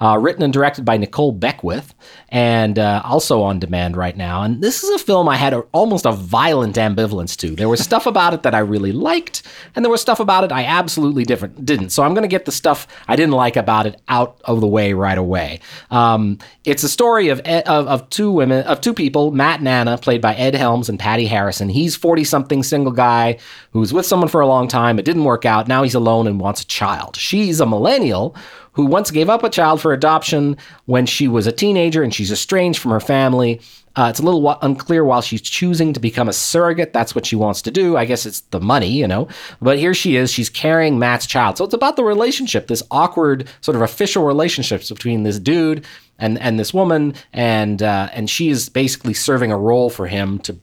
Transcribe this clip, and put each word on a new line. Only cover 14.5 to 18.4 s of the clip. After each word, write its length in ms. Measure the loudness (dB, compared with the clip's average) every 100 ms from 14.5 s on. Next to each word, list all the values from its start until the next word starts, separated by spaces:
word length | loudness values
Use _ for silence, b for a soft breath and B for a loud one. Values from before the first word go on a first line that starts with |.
| 0
the 40 | 2
way 280 | 2 2
right 240 | 0 0 0
away. 420 | -2 -2 -4 -10 B B B
Um, 480 | 2 4 4 0 -4 B B
it's 180 | -4 -2
a 60 | -2
story 400 | 2 4 4 2
of, 120 | 0
of, 460 | -2 -2 0 0 0
of 200 | -2 -2
two 220 | -2 0
women, 320 | 2